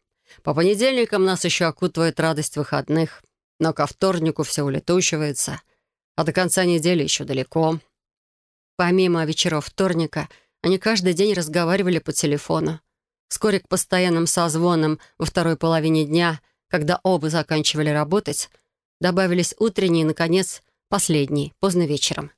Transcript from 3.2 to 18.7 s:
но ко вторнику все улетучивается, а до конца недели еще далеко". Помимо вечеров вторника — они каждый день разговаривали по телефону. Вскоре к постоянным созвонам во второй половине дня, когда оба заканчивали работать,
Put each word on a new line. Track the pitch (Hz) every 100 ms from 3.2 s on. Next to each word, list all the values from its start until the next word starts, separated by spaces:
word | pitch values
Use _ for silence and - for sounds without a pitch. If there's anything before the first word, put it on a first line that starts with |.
| _ _ _ _
но | 160
ко | 151 147
вторнику | - 190 180 160 147
все | 147 -
улетучивается, | 143 139 - 180 175 156 151 139 - - - _ _ _ _ -
а |
до | 160
конца | 175 180 -
недели | 180 170 165 175
еще | 131 -
далеко". | 147 131 127 160 160 160 - _ _ _ _ _ _ _ _ -
Помимо | 175 185 185 170
вечеров | 156 160 180 151 -
вторника — | - 190 165 160 156 - - _ _
они | 170 185
каждый | 220 220 180
день | 170 208
разговаривали | 190 156 170 165 196 185 170
по | -
телефону. | - 147 147 - 160 156 160 - _ _ _ _
Вскоре | - 220 202
к | -
постоянным | 185 - 185 180 165 170
созвонам | - 170 160 175 165 156 151 - _
во | 160
второй | - 165 160
половине | 165 160 156 160
дня, | 147 165 170 156 - _ _
когда | 151 151 175
оба | 185 180 156
заканчивали | 165 147 160 147 151 151
работать, | 147 147 202 180 - - _ _